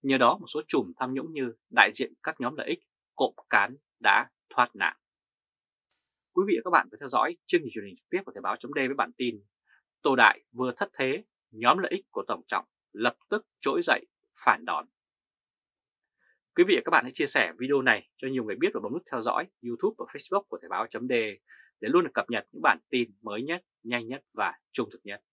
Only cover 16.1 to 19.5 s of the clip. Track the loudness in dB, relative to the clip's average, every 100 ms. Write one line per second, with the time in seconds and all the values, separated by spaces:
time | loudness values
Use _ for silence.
16.1 | _ _ _ _ 2 4 4 4 0 0
17.1 | -4 0 2 0 -2 -2 2 4 2 -2
18.1 | _ -6 -4 -4 -2 -2 -2 -6 -8 _
19.1 | -4 -2 -2 -4